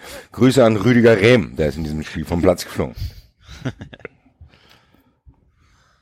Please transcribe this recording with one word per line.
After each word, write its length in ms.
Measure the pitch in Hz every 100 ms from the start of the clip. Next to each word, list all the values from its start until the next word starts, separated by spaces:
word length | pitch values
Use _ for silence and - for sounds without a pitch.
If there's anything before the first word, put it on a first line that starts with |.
| - - -
Grüße 320 | - 127 127 113
an 100 | 107
Rüdiger 420 | 98 117 117 110
Rehm. 340 | 107 123 64 62
Der 120 | 76
ist 100 | 71
in 60 |
diesem 200 | 78 76
Spiel 220 | 76 - 78
vom 160 | 87
Platz 240 | 90 90 -
geflogen. 300 | - 69 - - - _ _ - -
<laughs> 100 | 127 - - - - _ _ _ - _ _ _ _ _ _ _ _ _ _ _ _ _ _ _